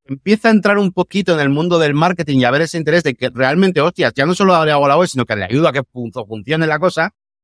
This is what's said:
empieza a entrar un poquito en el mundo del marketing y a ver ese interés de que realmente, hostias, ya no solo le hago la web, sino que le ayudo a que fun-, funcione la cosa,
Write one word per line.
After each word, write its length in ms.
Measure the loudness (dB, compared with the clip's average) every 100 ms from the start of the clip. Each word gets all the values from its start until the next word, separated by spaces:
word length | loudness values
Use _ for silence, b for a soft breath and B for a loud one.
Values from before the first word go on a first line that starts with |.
| -10
empieza 420 | -8 -2 0 2
a 20 |
entrar 280 | 2 2 0
un 140 | 0
poquito 420 | -2 -4 -2 -2
en 60 | 0
el 100 | 0
mundo 280 | 0 0 0
del 140 | 0
marketing 460 | 2 0 0 -2 0
y 60 |
a 60 | 2
ver 120 | 0
ese 160 | -2 -4
interés 240 | 0 0
de 120 | 0
que 140 | -2 -4
realmente, 540 | -2 0 2 2 2
hostias, 320 | 0 0 -2
ya 100 | 0
no 100 | -2
solo 300 | 0 2 4
le 80 | 2
hago 160 | 2 2
la 80 | 2
web, 120 | 0
sino 180 | -2 -4
que 100 | -4
le 80 |
ayudo 240 | -2 0 0
a 40 |
que 100 | 0
fun-, 280 | -6 -10 -12
funcione 560 | -10 -12 -12 -6 -2 -2
la 120 | -2
cosa, 340 | -2 -2 -4 -6 _ _